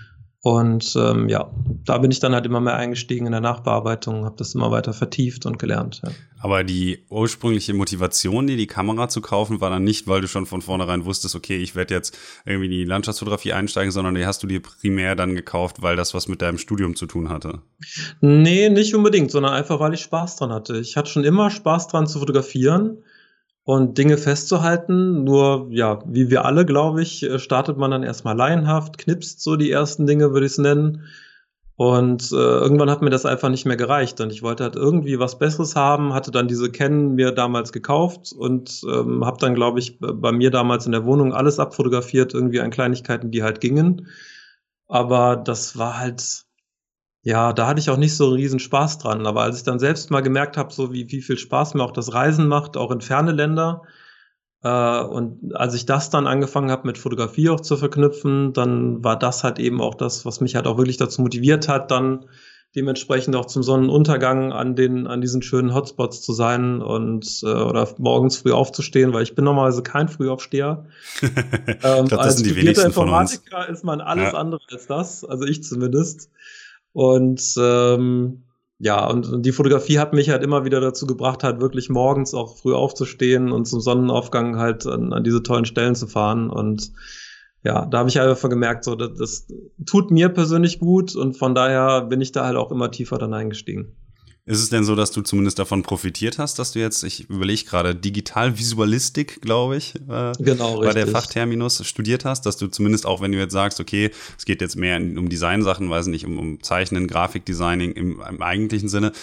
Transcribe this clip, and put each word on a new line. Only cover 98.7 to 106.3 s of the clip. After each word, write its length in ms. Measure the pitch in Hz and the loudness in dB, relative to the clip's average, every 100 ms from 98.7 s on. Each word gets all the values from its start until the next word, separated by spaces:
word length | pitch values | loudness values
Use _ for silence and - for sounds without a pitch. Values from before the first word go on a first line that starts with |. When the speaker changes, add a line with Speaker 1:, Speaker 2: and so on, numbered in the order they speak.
| 110 107 120 - 147 147 - | 0 0 0 -2 -4 -6 -8
Speaker 2:
glaub 320 | 113 117 123 | -2 0 0
ich, 220 | 139 - - 139 | -4 -8 -12 -10
äh, 260 | 120 123 123 | -6 -6 -2
Speaker 1:
Genau, 400 | 127 123 117 110 | 0 0 0 0
Speaker 2:
war 100 | 110 | 0
der 140 | 107 104 | 2 0
Speaker 1:
richtig. 60 | |
Speaker 2:
Fachterminus, 680 | 113 - 113 120 117 120 - - | 0 -2 -4 -2 -2 -2 -4 -4
studiert 380 | - 107 123 135 | -6 -2 -2 -2
hast, 200 | 131 104 | -4 -4
dass 100 | - | -4
du 120 | 98 | -6
zumindest 400 | - 104 107 - | 0 2 2 0
auch, 140 | 92 | -2
wenn 100 | 98 | -2
du 80 | 95 | -2
jetzt 140 | 92 | -2
sagst, 260 | 98 101 - | 0 -2 -4
okay, 320 | 92 101 104 - - - | -4 0 -2 -4 -16 -10
es 80 | - | -6
geht 160 | 92 | -4
jetzt 140 | 90 95 | -4 -4
mehr 220 | 90 87 | -2 -2
in, 200 | 87 82 | -2 -4
um 120 | 87 | -4
Designsachen, 600 | 85 85 101 98 92 92 | -2 0 0 0 0 -2
weiß 180 | 82 87 | -2 -2
nicht, 200 | 80 | -6
um, 100 | 85 | -6